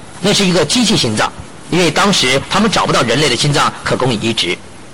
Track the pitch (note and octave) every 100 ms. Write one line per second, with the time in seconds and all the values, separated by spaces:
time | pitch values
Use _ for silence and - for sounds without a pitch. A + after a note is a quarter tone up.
0 | - - F#3 G3 G3 F3+ D3+ B3+ A3+ F3+
1 | B2+ G#2+ - - - - - E3 E3+ D3+
2 | G3 F#3 B2+ C3+ - F#3+ G#3+ D#3 G2 F3+
3 | C3 B2 D3+ A#2+ D3 D3 A#2+ - - A#2
4 | B2+ A2 A2+ A2 F2 - - - -